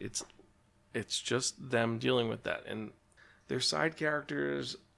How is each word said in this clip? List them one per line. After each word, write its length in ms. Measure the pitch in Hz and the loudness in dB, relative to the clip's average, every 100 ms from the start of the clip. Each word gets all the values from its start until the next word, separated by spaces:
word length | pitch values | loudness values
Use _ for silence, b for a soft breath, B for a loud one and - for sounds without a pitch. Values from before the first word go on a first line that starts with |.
It's, 240 | 101 - - - - _ _ _ _ | -6 -6 -8 -12 -20 _ _ _ _
it's 260 | 113 98 - | -6 -4 -4
just 500 | - 123 127 - 131 | 0 0 0 -4 0
them 280 | 120 117 113 | 2 4 2
dealing 300 | 127 127 117 | 2 4 2
with 140 | 110 | 0
that. 200 | - - - | -2 -4 -4
And 260 | 107 107 - _ b b b - | -8 -8 -12 _ b b b -4
they're 120 | 135 | 0
side 360 | - 151 156 160 | 2 2 2 2
characters. 800 | 156 147 143 143 143 143 127 - - | 0 0 -2 -2 0 0 -4 -8 -14